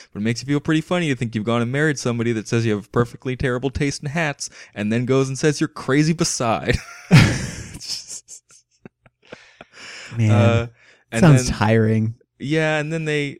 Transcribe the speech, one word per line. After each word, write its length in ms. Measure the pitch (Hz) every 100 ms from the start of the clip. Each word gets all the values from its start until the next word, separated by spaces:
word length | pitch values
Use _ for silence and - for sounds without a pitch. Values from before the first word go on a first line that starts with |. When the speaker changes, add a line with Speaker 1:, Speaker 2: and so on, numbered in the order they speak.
| -
Speaker 1:
but 80 | -
it 40 |
makes 160 | 107 117
you 40 | 127
feel 140 | 143
pretty 200 | 156 156
funny 280 | - 180 165
to 60 | 127
think 180 | 117
you've 100 | 110
gone 160 | 107 117
and 100 | 117
married 260 | 135 156 139
somebody 340 | 123 120 117
that 160 | 110 98
says 160 | 117
you 100 | 113
have 160 | 104 98
perfectly 440 | 120 120 - 131 127
terrible 320 | 139 123 135
taste 340 | - 143 -
in 60 | 147
hats 380 | 156 156 139 - - -
and 160 | - 104
then 140 | 113
goes 240 | 123 131 135
and 80 | 135
says 220 | 156 143
you're 80 | 156
crazy 440 | - - 135 156
beside." 640 | 165 170 - 117 95 76 - - - -
<laughs> 80 | 165 - - - - - - - - - - - - _ - _ _ - _ _ _ - - - - - - - - - 117
Speaker 2:
Man, 140 | 110
Speaker 1:
Uh, 360 | 104 113 117 117 - _ _ -
and 100 | -
Speaker 2:
sounds 260 | 180 135 127
Speaker 1:
then, 80 | -
Speaker 2:
tiring. 560 | 107 113 110 110 110 113 _ -
Speaker 1:
yeah, 400 | 135 156 156 156
and 140 | 151
then 120 | 160 156
they, 320 | 151 143 -